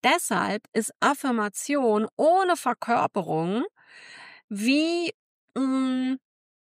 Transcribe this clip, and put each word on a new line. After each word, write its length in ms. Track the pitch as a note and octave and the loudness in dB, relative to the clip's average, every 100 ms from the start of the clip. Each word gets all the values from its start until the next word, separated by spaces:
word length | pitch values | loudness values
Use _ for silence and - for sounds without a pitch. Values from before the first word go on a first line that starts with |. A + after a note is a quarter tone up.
Deshalb 640 | B3 E4+ - F#3 G3 G#3 _ | 2 0 0 -2 0 -4 _
ist 200 | A3+ A3 - | -4 -4 0
Affirmation 1040 | A#3+ C#4+ C#4 A#3 G#3 - - C#4+ B3 G#3+ A3 - | 0 2 -2 -2 -2 -6 -2 0 2 2 0 2
ohne 400 | D4+ F#4 F#4 E4+ | 4 4 2 0
Verkörperung 1080 | B3 A#3 - A#3 - G#3 E3 D#3 E3+ G#3+ F#4 _ _ - - - - - _ | -2 -4 0 0 0 -4 -2 -2 -2 -2 -4 _ _ -20 -20 -20 -20 -20 _
wie, 640 | G3+ A3 C#4+ D#4+ E4+ E4+ - _ _ _ | -4 2 2 2 0 -4 -8 _ _ _
mm, 640 | - C4 C4 C4 B3+ C4 C4 _ _ _ _ | -4 0 0 0 0 -2 -4 _ _ _ _